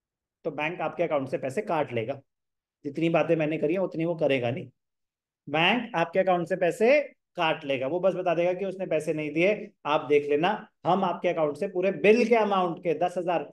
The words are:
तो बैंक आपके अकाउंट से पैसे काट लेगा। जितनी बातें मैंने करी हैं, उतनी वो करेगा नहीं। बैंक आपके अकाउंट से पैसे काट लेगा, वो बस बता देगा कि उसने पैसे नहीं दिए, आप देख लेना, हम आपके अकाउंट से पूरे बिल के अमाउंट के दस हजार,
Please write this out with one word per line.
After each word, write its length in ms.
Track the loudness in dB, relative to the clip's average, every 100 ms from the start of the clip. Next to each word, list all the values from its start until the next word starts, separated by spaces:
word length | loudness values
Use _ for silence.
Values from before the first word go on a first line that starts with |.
| _ _ _ _
तो 60 | -8
बैंक 300 | -4 -4 -4
आपके 220 | -4 -2
अकाउंट 260 | -2 -2 -2
से 100 | -4
पैसे 240 | -4 -4
काट 300 | -2 -2 -2
लेगा। 280 | -2 -4 -6 -12 _ _ _ _ _
जितनी 240 | -10 -2 2
बातें 280 | 2 2 2
मैंने 220 | 0 0
करी 140 | -2
हैं, 80 | 0
उतनी 240 | -2 -2
वो 100 | -2
करेगा 360 | 0 2 2 0
नहीं। 200 | -4 -8 _ _ _ _ _ _ _ -4
बैंक 440 | 0 2 2 -2
आपके 240 | -2 0 2
अकाउंट 300 | 2 2 0
से 80 | 0
पैसे 440 | 0 2 4 4 2 _ _ -2
काट 280 | -2 0
लेगा, 220 | -2 -2 -2
वो 140 | 0
बस 140 | 0
बता 200 | 0 0
देगा 180 | 0 0
कि 120 | -2
उसने 220 | -6 -6 -2
पैसे 280 | -2 -2
नहीं 180 | -4 -2
दिए, 380 | 2 2 0 -6 _ -2
आप 200 | -2 2
देख 200 | 2 2
लेना, 400 | 0 0 -2 -8 _ 0
हम 180 | 0
आपके 240 | 0 -2 -2
अकाउंट 280 | 0 0 -2
से 120 | -4
पूरे 240 | -2 -2
बिल 360 | 2 4 4 4
के 60 |
अमाउंट 440 | 2 2 2 0 -2
के 160 | -2
दस 200 | 0 -2 -2
हजार, 320 | -2 -2 -2